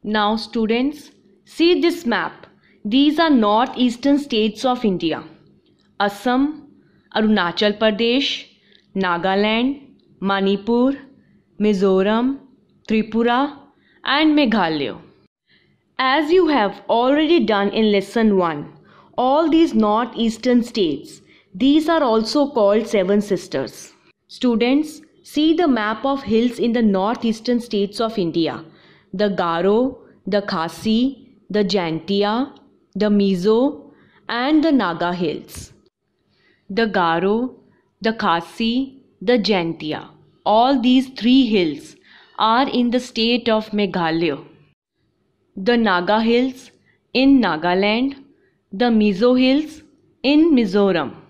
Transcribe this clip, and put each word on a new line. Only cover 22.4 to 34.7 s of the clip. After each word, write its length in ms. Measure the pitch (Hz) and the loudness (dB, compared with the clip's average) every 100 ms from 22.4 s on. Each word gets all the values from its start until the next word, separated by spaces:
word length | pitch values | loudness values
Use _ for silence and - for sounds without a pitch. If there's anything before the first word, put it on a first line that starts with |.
| 285 | 0
called 380 | - 202 214 220 | 2 2 2 0
Seven 340 | 214 185 208 | -2 2 0
Sisters. 720 | 202 180 - 147 131 - - _ _ _ _ | 0 -4 -4 -8 -8 -12 -20 _ _ _ _
Students, 720 | - 254 226 240 277 311 - - _ | -4 -2 0 2 0 -2 -10 -20 _
see 320 | - - 311 | -8 -2 0
the 140 | 330 349 | 2 2
map 360 | 240 214 220 | 0 -2 -4
of 200 | 269 277 | -4 -4
hills 340 | 233 220 240 240 | -2 0 0 -2
in 160 | 233 | -2
the 80 | 233 | 0
northeastern 800 | 220 190 196 233 233 220 - 240 | 0 0 -2 -2 -4 -4 -2 -4
states 420 | 240 208 196 - | -2 -4 -4 -4
of 160 | 226 220 | -6 -2
India. 480 | 170 156 156 123 - - _ _ _ | -2 -2 -4 -6 -16 -20 _ _ _
The 160 | 185 208 | -4 -2
Garo, 680 | 180 175 165 180 214 254 - - _ - | -2 -2 0 0 0 0 -6 -20 _ -4
the 160 | 202 | -4
Khasi, 960 | 202 185 165 - 220 220 254 269 - _ _ | -2 -6 -6 -6 -2 0 0 -4 -20 _ _
the 120 | 208 | -2
Jantia, 960 | 202 196 170 160 160 202 202 220 277 - _ _ _ | 0 0 -2 -6 -4 -2 0 -2 -4 -8 _ _ _
the 120 | 190 208 | -4 0
Mizo 880 | 208 196 185 190 220 269 - - _ _ _ _ | 2 2 2 2 2 0 -4 -18 _ _ _ _
and 340 | 233 262 311 | -4 2 2
the 100 | 320 | 4